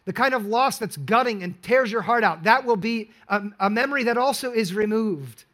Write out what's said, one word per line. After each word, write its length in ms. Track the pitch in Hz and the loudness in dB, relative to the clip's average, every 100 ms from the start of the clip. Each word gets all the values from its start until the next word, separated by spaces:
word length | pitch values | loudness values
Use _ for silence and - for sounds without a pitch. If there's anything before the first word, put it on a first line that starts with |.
| - | -10
the 80 | |
kind 200 | 190 262 | 0 0
of 120 | 254 202 | 0 0
loss 320 | 226 269 - | 2 2 0
that's 180 | 208 - | -8 -8
gutting 480 | 135 226 247 208 | 0 2 2 -2
and 180 | 180 175 | -8 -10
tears 300 | - 254 240 | 0 2 2
your 120 | 208 | -2
heart 200 | 165 240 | 0 2
out, 200 | 208 165 | 2 2
that 200 | 175 254 | 4 4
will 140 | 254 220 | 4 0
be 340 | 214 226 214 _ - | 0 -4 -6 _ -4
a, 160 | 202 202 202 | -4 -4 -2
a 100 | 196 | 0
memory 340 | 214 277 285 | 2 0 0
that 140 | 233 233 | 0 2
also 360 | 262 - 262 | 2 0 -2
is 200 | 233 190 | -2 -2
removed. 720 | 196 214 214 220 160 131 - _ | -2 0 0 -2 -4 -8 -16 _